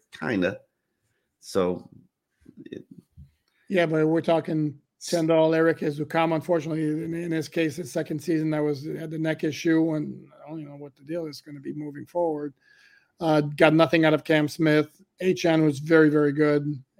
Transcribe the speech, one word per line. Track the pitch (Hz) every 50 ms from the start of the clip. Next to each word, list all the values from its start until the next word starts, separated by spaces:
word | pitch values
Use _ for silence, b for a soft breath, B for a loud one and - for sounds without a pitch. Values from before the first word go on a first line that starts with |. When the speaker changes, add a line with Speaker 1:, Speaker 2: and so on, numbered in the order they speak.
| _ _ - -
Speaker 1:
Kinda. | - 151 120 95 90 92 - - _ _ _ _ _ _ _ _ _ _ _ _ _ _ _ _
So, | - - - 98 90 87 90 90 - - - - _ _ _ _ _ _ _ _ _ - - - -
it | - - - - - - - - _ _ - - - _ _ _ _ _ _ _ -
Speaker 2:
Yeah, | 196 180 170
but | 160 160 156 156
we're | 156 160 165
talking | 156 - 165 160 151 - 165 156 151 147 135 - _ _ _ _
Tyndall, | - - 175 170 160 160 165 160 160 160 160
Eric | 160 165 165 160 -
Ezukanma. | 160 156 143 147 151 - - 165 165 165 165
Unfortunately, | 156 - - 175 165 143 165 156 156 156
in, | 151 151 156 165 165 165
in | 165 175 170
his | 160 160 151
case, | 156 - 170 165 156 131
his | 165 180 131
second | - 170 156 - 160 151
season, | - - 165 156 156 156
that | 156 151
was, | 151 151 147 131 143
had | 156 151 147 165 160
the | 160
neck | 160 160 160 160 156 -
issue, | 156 143 - - 165 160 160 160 165 156
and | 151 147 135 127 - - 139 143 139 143
I | 147
don't | 160 165
even | 147 143
know | 143
what | 143 147 143 135
the | 143 139
deal | 139 160 175 165
is | 151 139 -
gonna | - 156 147 143
be | 139 135 139
moving | 151 151 147 143 147 -
forward. | - - 175 175 165 156 147 147 147 - b b b b b b b b b b b b -
Uh, | 175 160 156 151
got | 147 147 147 143 165 156 156
nothing | 160 165 160 - 165 160
out | 156 151
of | 143 -
Cam | - 160 151 151
Smith. | 143 - - 160 156 151 151 147 151 _ _ _ _ _ -
H | 185 190 180 180 -
N | 170 160 160 156
was | 156 139 131
very, | 151 156 165 156 156 151
very | 147 151 147 147 139
good. | 151 151 147 147 147 143 147 147 131 - _ _